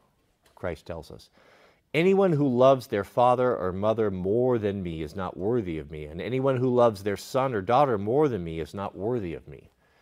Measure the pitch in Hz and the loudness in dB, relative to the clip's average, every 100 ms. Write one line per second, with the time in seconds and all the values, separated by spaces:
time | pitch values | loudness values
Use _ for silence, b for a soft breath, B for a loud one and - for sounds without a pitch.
0 | _ _ _ _ _ _ 92 80 - 82 | _ _ _ _ _ _ -8 -8 -10 -14
1 | 76 55 - b b b b b _ 143 | -14 -20 -20 b b b b b _ 0
2 | 180 196 196 151 147 120 131 135 113 104 | 2 4 4 2 2 6 6 6 2 -4
3 | 98 - 123 123 127 117 92 92 104 113 | -2 2 4 4 2 0 -2 -2 0 0
4 | 107 92 90 110 127 123 104 101 87 80 | 0 -2 0 2 2 0 0 -4 -6 -6
5 | 78 98 90 - 95 123 92 80 73 78 | -8 -6 -8 -4 -2 -2 -2 -6 -8 -12
6 | 73 80 92 131 135 131 127 123 120 101 | -12 -10 -6 -2 0 0 2 4 4 4
7 | 101 98 - 135 135 117 92 123 143 110 | -4 -6 -4 -2 -2 -2 0 2 2 0
8 | 101 127 156 110 85 80 78 98 98 87 | 0 0 0 -2 -6 -6 -8 -8 -10 -6
9 | 101 123 92 69 67 67 - _ b b | -4 -4 -6 -10 -14 -20 -20 _ b b